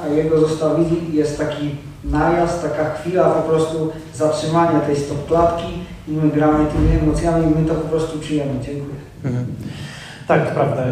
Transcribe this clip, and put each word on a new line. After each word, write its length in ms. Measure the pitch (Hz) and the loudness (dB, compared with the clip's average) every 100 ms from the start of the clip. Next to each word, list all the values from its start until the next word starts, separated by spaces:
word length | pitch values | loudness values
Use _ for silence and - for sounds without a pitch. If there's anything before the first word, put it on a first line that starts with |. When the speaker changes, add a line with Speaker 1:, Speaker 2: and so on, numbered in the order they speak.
| 147 | 0
Speaker 1:
a 20 | |
jego 320 | 156 160 156 | 0 2 4
zostawili, 760 | 156 - 156 156 165 170 165 151 | 4 2 0 2 2 0 0 0
jest 200 | 147 - | 0 -2
taki 380 | 147 147 147 143 - - | -4 -4 -4 -6 -10 -10
najazd, 580 | 147 147 165 175 165 165 | -2 0 2 2 0 -2
taka 280 | 151 147 151 | -2 -2 -2
chwila, 360 | - 170 180 160 | -4 -2 2 2
po 120 | - | 2
prostu 500 | 160 160 160 160 156 - - 120 | 2 0 0 -2 -4 -6 -12 -2
zatrzymanie 640 | 151 156 160 165 170 147 | 0 0 0 2 4 2
tej 160 | 147 143 | 2 0
stopklatki 800 | - 143 - 165 170 - - 170 - - 151 | -2 -6 0 4 4 2 -4 -8 -10 -12 -6
i 40 | |
my 180 | 156 151 | 0 2
gramy 360 | 147 151 151 147 | 4 4 4 2
tymi 380 | 165 156 156 | 2 4 4
emocjami 420 | 156 - 170 165 156 | 2 2 2 2 4
i 140 | 156 | 4
my 100 | 160 | 2
to 60 | 156 | 0
po 120 | 156 | 0
prostu 320 | 160 156 151 | -2 -2 -4
czujemy. 320 | - 151 135 123 | -4 -2 -2 -4
Dziękuję. 340 | 139 143 143 - - - | -6 -8 -8 -12 -14 -8
Speaker 2:
Mhm. 220 | 139 123 120 - - - - - - - - | -4 -4 -4 -8 -10 -10 -12 -14 -16 -8 0
Tak, 180 | 156 - | 2 2
to 40 | |
prawda. 300 | 143 135 135 127 | 0 0 0 -2